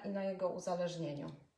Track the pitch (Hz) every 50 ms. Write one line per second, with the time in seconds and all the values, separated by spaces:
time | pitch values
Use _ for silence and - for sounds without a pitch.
0 | - 202 196 196 196 196 190 180 190 175 170 180 180 185 175 175 175 170 165 165
1 | 160 147 143 143 143 165 - - - - _